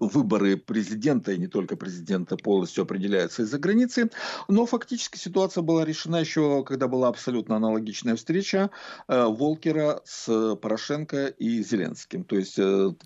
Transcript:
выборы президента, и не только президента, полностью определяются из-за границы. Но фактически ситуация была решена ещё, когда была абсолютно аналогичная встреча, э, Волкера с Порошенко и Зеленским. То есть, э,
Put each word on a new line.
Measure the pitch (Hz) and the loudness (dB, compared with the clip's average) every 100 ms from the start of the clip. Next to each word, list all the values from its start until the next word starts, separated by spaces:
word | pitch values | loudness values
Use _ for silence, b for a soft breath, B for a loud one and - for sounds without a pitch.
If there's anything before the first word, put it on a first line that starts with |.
выборы | 110 143 113 107 98 98 | 0 2 2 4 4 2
президента, | - 110 98 110 131 131 - | 0 -2 -2 -2 2 2 0
и | 92 | -2
не | 180 | -2
только | 202 180 90 | -2 -2 -4
президента, | 98 90 82 95 85 92 | -8 -8 -2 -2 -2 -4
полностью | - 98 87 - | 2 2 2 -2
определяются | 87 98 98 98 85 - | -2 -2 0 0 0 -2
из-за | 107 139 | -4 0
границы. | 170 220 247 - 226 B B B - | 2 4 2 2 0 B B B 2
Но | 202 | 4
фактически | 233 233 - 233 - - | 4 0 -4 -6 -6 -10
ситуация | 180 190 190 185 | -4 0 0 0
была | 160 165 | 2 2
решена | 160 156 160 165 | 2 -2 -2 -2
ещё, | 160 160 147 139 | 0 2 2 2
когда | 135 131 131 | 0 -2 0
была | 127 127 | 2 2
абсолютно | 117 - 120 107 110 | 0 -2 -2 0 0
аналогичная | 110 110 107 98 120 113 | 2 0 -2 -4 -2 -2
встреча, | - 170 196 190 196 B B B - | 0 -2 0 0 0 B B B 0
э, | 127 117 | 2 4
Волкера | 110 147 156 165 156 151 139 | 2 0 0 0 2 0 -2
с | - - - 110 110 101 | -6 -10 0 2 2 0
Порошенко | 110 110 - 147 156 143 139 | -2 -2 -2 -4 -4 -4 -4
и | - 113 117 | -2 -2 0
Зеленским. | 95 110 87 - - - | 0 0 -2 -6 -10 -10
То | 90 101 | -2 -2
есть, | 95 - | 0 2
э, | 98 98 95 82 | 4 4 2 0